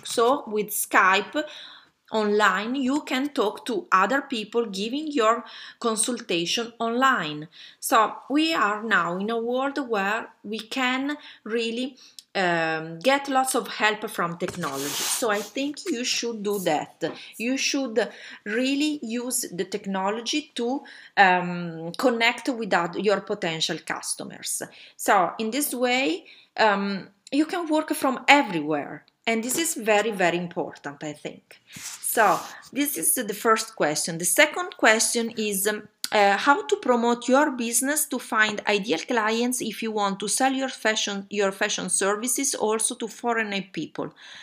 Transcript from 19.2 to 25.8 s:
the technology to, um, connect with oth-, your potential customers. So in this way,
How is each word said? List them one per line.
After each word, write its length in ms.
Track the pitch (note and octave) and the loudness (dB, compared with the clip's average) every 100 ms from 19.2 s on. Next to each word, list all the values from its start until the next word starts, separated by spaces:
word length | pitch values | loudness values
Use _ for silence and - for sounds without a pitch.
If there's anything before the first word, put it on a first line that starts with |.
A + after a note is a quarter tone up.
| B3 B3 - | -4 -4 -6
the 120 | F3 | -6
technology 880 | F#3+ G3+ G3 F#3+ F#3+ A3 A#3 D4+ D4 - | -6 -6 -4 -2 -2 -2 -4 -4 -4 -4
to, 260 | A#3+ C#4 - - - - | -2 -2 -6 -20 -4 4
um, 760 | F#3+ F3+ F3 F3 F3 E3 E3 E3+ | 6 6 2 -4 -6 -8 -10 0
connect 520 | B3+ A#3 A#3 A#3 - | 0 4 2 0 -4
with 260 | A#3 A3 | -4 0
oth-, 240 | F#3 E3+ E3+ | 0 0 0
your 240 | G3+ G3 | 2 0
potential 560 | G3 G#3 F3 D#3+ - D#3+ | 0 -4 -2 -2 -4 -4
customers. 800 | - D3 - - C3+ - - - - - - - | -6 -8 -6 -8 -10 -12 -8 -8 -8 -14 -20 -6
So 360 | - G#3 F3 - | 2 4 4 0
in 120 | A3 | -4
this 220 | B3 D4 | -2 -2
way, 520 | A#3+ | 0